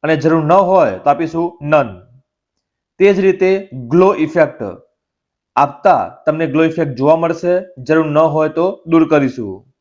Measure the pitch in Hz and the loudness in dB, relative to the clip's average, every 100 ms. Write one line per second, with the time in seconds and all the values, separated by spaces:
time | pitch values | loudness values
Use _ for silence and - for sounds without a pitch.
0 | 151 160 160 165 151 180 180 190 143 92 | -2 0 2 0 2 2 4 2 2 -2
1 | 143 143 160 165 170 - 147 151 123 92 | -2 0 -2 -4 -6 -6 0 0 0 -8
2 | 98 131 _ _ _ _ _ _ _ _ | -20 _ _ _ _ _ _ _ _ _
3 | 196 196 190 190 185 196 196 131 120 165 | 2 4 2 2 0 0 -4 -14 -2 2
4 | 185 - 156 170 147 - 104 87 _ _ | 4 2 -2 0 0 -2 -12 -12 _ _
5 | _ _ _ _ _ - 143 - 196 151 | _ _ _ _ _ -2 -2 0 2 2
6 | 87 - - 156 160 139 160 160 151 127 | 0 -6 -4 -2 -2 0 0 0 -6 -2
7 | 135 165 165 165 175 180 185 - 123 160 | -2 -2 -2 -4 -2 -4 -4 -18 -2 -2
8 | 156 147 160 151 156 156 180 185 165 165 | 0 0 0 0 -2 -2 -4 -4 0 2
9 | 160 151 135 127 107 95 _ _ | 2 2 0 -4 -10 -12 _ _